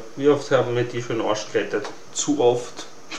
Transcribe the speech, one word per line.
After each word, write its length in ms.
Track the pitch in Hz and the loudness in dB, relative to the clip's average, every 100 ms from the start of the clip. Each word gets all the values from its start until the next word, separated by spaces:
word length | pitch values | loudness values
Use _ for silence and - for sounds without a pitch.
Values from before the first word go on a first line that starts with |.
| - 135 | -4 2
Wie 120 | 143 | 4
oft 220 | 143 - | 4 4
haben 260 | 131 120 120 | 2 4 0
wir 80 | 120 | 0
die 180 | 120 | -4
für 100 | - | -4
den 80 | 113 | -2
Arsch 240 | 101 107 - | 0 -2 0
gerettet? 320 | 110 - 107 - - - | -2 0 -2 -4 -10 -10
Zu 260 | - - 143 | -4 0 4
oft. 460 | 120 120 - - - - - | 4 4 -2 -10 -12 -14 -12